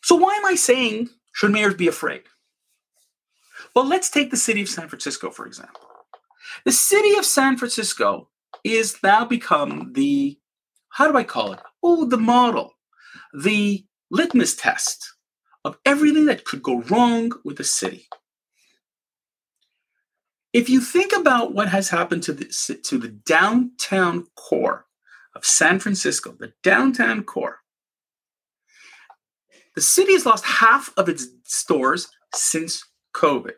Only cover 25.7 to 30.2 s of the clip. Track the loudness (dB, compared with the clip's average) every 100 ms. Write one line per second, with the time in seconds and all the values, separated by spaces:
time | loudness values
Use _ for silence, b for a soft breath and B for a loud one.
25.7 | 0 -2 -4 -2 -4 -8 -16 -20 _ 0
26.7 | 2 2 0 -2 -2 -6 -8 -8 -10 _
27.7 | _ _ _ _ _ _ _ _ _ _
28.7 | b b b b -20 _ _ _ b b
29.7 | -4 0 2 4 4